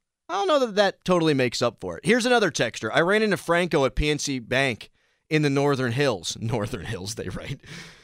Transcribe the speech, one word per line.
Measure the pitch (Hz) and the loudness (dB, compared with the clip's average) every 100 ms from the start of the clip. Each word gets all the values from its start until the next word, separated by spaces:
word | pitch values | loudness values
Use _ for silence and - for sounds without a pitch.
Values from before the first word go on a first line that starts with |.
| _ _ - | _ _ -8
I | |
don't | 370 392 | -2 2
know | 294 | 2
that | 247 196 | 2 2
that | 196 - | 2 0
totally | - 180 160 | 0 2 4
makes | 135 123 - | 2 0 0
up | 120 - | -2 -2
for | 92 82 | -10 -6
it. | 165 | 0
Here's | 240 | 2
another | 226 240 190 | 4 2 2
texter. | - 120 - 113 | 0 -4 -4 -2
"I | 123 | 2
ran | 170 214 | 2 2
into | 220 170 | 2 0
Franco | - 170 180 160 | 0 0 2 2
at | 131 - | 2 0
P | 151 | -2
N | 147 | 0
C | - 131 | -2 -6
Bank | 107 123 139 110 - _ _ _ - | -2 0 0 -2 -10 _ _ _ -2
in | 156 | 0
the | 147 | 2
Northern | 139 143 131 127 | 2 2 2 0
Hills." | 117 143 98 - - | 0 0 -2 -6 -6
<laughs> | |
Northern | 110 120 104 - 95 | -4 -4 -4 -6 -8
Hills, | 98 95 110 | -8 -8 -8
they | 92 | -8
write. | 87 85 - - - - - | -8 -10 -12 -14 -18 -18 -20